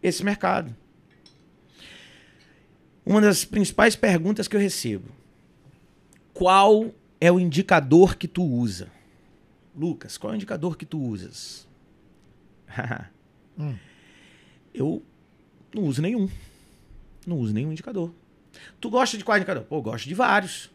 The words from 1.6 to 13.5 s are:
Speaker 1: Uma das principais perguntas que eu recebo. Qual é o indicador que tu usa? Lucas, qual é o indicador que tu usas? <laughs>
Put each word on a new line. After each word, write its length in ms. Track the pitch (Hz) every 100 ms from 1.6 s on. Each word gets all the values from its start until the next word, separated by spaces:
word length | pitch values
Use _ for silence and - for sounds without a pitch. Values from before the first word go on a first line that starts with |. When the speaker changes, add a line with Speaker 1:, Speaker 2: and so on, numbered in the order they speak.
| _ _ - - - - _ _ _ _ _ _ _ _ -
Speaker 1:
Uma 140 | 208
das 220 | 208 190
principais 520 | - 208 190 - 226 220
perguntas 520 | 220 175 165 214 208
que 80 | 208
eu 40 |
recebo. 500 | 202 - 120 101 92 - _ _ _ _ - _ _ _ _ _ _
Qual 580 | - 185 190 196 214 220 - _ _
é 120 | 165
o 80 | 180
indicador 760 | 180 147 196 175 139 156 185 -
que 120 | -
tu 160 | -
usa? 480 | 175 120 117 90 90 - _ _ _ _ _ _ _ -
Lucas, 420 | 160 156 - -
qual 140 | -
é 40 | 220
o 20 |
indicador 400 | 196 156 143 156
que 80 | 156
tu 140 | 160
usas? 680 | 127 104 87 - - - - _ _ _ _ _ _ _ _ _ _
<laughs> 420 | - 117 120 - _ _ _ _